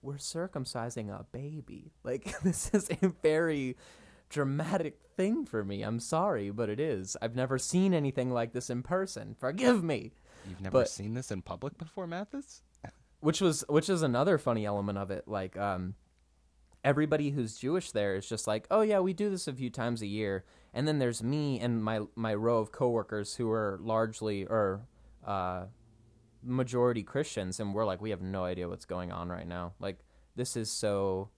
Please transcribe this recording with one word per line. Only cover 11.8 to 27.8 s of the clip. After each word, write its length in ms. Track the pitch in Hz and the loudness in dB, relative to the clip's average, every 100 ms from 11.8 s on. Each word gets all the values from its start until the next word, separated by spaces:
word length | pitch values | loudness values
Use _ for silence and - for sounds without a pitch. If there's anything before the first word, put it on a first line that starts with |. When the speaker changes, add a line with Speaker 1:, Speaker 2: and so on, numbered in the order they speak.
| 160 - 175 | -12 -8 -8
Speaker 2:
Mathis? 560 | 170 208 277 277 - _ _ | -6 -8 -10 -12 -20 _ _
<laughs> 80 | - - _ _ | -18 -18 _ _
Speaker 1:
Which 200 | 147 160 | 0 4
was, 240 | 190 151 - | 4 4 4
which 220 | 147 160 | 2 4
is 140 | 180 | 2
another 340 | 156 120 156 160 | 4 4 4 4
funny 260 | - 113 104 | 4 0 0
element 320 | 101 101 98 | 0 0 -2
of 100 | 98 | -4
it. 180 | 98 - | -6 -4
Like, 300 | 101 95 92 | -4 -4 -2
um, 380 | 101 92 92 104 _ _ _ _ _ _ _ _ | -2 -2 -4 -8 _ _ _ _ _ _ _ _
everybody 480 | 135 143 151 156 147 | 2 4 4 2 2
who's 260 | 143 113 - | 0 -2 -2
Jewish 340 | 127 180 - | -2 -2 0
there 240 | 110 104 98 | 0 2 0
is 140 | - | -2
just 160 | 110 - | -4 -2
like, 200 | 110 - | -2 2
"Oh, 120 | 208 | 4
yeah, 180 | 214 202 | 6 4
we 140 | 185 | 2
do 160 | 185 208 | 0 0
this 160 | 185 - | 0 -4
a 60 | |
few 160 | 127 123 | -4 -4
times 300 | 117 120 120 | -2 -2 0
a 20 | 104 | -2
year." 380 | 104 107 95 - - - | -2 0 -2 -4 -20 -10
And 140 | - 147 | -2 0
then 120 | 151 | 2
there's 240 | 123 117 | 2 0
me 360 | 117 147 147 127 | 0 0 0 0
and 240 | 120 117 | 0 0
my, 180 | 110 110 104 - | 0 -2 -4 -4
my 200 | 113 107 | -2 2
row 240 | 113 117 | 4 2
of 120 | 107 | 2
coworkers 640 | - 123 117 104 107 101 - | 0 2 2 0 -4 -4 -2
who 140 | 117 | 0
are 300 | 110 107 95 | 2 0 -2
largely, 640 | 104 110 113 110 110 101 95 | 0 2 2 0 -2 -2 0
or, 400 | 113 101 95 120 _ - - - | 2 2 2 -6 _ -20 -16 -6
uh, 400 | 98 90 90 98 - - - - - _ _ | -4 -2 -4 -8 -16 -20 -20 -20 -20 _ _
majority 580 | 123 127 127 123 123 117 | -4 -2 0 4 4 2
Christians, 580 | 98 135 151 - 92 92 | -2 -2 -2 -4 -4 -4
and 140 | 104 | -2
we're 120 | 98 | 0